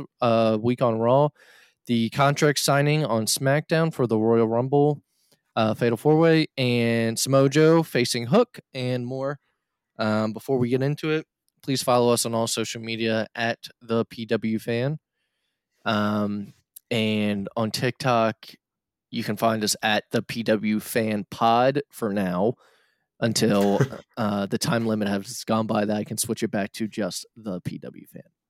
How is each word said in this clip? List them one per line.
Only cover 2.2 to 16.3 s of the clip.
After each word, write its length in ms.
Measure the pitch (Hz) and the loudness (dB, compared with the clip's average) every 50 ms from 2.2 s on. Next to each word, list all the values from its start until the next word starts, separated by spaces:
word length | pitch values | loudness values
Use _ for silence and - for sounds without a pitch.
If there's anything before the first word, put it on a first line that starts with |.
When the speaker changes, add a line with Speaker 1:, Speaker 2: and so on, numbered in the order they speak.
| 139 139 143 - 160 147 143 - | 2 2 4 4 2 2 2 2
Speaker 1:
signing 440 | - - 139 143 143 147 151 151 151 | 0 2 2 2 2 2 2 0 0
on 220 | 107 113 113 110 | 0 0 0 0
SmackDown 640 | 107 - - 135 135 139 151 151 - 165 160 165 165 - | -2 -4 -2 0 0 0 0 0 0 0 0 0 0 0
for 140 | - 135 | -2 0
the 100 | 110 117 | 0 2
Royal 300 | 110 107 113 117 113 117 | 2 2 4 4 4 2
Rumble, 560 | 110 113 117 127 135 139 143 143 147 147 143 - _ _ _ _ _ _ _ _ _ _ | 2 0 -2 -2 2 2 2 2 2 0 -2 -8 _ _ _ _ _ _ _ _ _ _
uh, 180 | 117 110 110 113 | 0 0 0 0
Fatal 220 | - 123 120 117 | 0 0 0 0
Four 200 | - - 147 156 | 0 2 2 4
Way, 300 | 156 165 165 160 160 156 - _ | 6 6 4 4 4 2 -2 _
and 640 | - 131 123 120 120 117 117 117 117 113 113 113 - | -2 -2 0 0 2 2 2 2 2 0 0 -2 -2
Samoa 300 | - 131 131 135 135 139 | -2 2 4 4 4 4
Joe 340 | 135 151 156 160 165 165 160 | 4 4 6 6 6 4 2
facing 440 | - - 127 120 - - 123 117 | 0 0 -2 0 0 -2 -4 -2
Hook 340 | 117 147 220 247 - _ - - _ _ | 2 2 2 2 2 _ -14 -20 _ _
and 320 | 131 127 123 127 123 123 | -6 -4 -4 -4 -4 -4
more. 360 | 123 131 131 135 135 147 - _ _ _ _ _ _ _ _ _ _ _ - | -6 -8 -6 -6 -6 -8 -10 _ _ _ _ _ _ _ _ _ _ _ -4
Um, 340 | 113 107 107 110 110 110 107 | -2 0 0 0 0 -2 -4
before 260 | 113 - - 135 127 | -8 -4 -2 0 0
we 100 | 123 120 | 2 0
get 120 | 127 131 | 0 0
into 300 | 131 143 147 - - 156 | 0 -2 -2 -2 -2 -4
it, 160 | 156 160 - - _ _ _ _ _ _ | -4 -4 -4 -8 _ _ _ _ _ _
please 220 | - - 131 127 - | -6 -4 -2 -2 2
follow 300 | - 123 123 120 120 120 | 2 4 4 4 4 4
us 120 | 113 - | 2 0
on 120 | 117 117 | -2 -2
all 100 | 113 113 | -2 -2
social 340 | 113 - - 110 - - 120 | -2 -2 -4 -4 -6 -6 -10
media 460 | 113 113 113 110 113 113 110 110 107 - _ | -8 -8 -6 -4 -2 -2 0 -2 -2 -4 _
at 320 | - 117 113 113 - - - - _ | -4 -4 -4 -4 -6 -10 -18 -20 _
the 240 | - 113 113 117 110 | -6 -2 -2 -2 0
P 220 | - - - 117 | -2 -6 -12 -4
W 340 | 107 117 110 107 110 110 107 | -4 -2 -2 -2 -2 -4 -4
Fan. 400 | - - 117 117 123 139 156 156 - _ _ _ _ _ _ _ _ _ _ _ _ _ _ _ _ | -4 -4 -4 -2 -2 -2 -4 -6 -10 _ _ _ _ _ _ _ _ _ _ _ _ _ _ _ _
Um, 680 | 107 107 104 104 104 104 107 104 104 | -2 0 0 0 0 0 0 -2 -2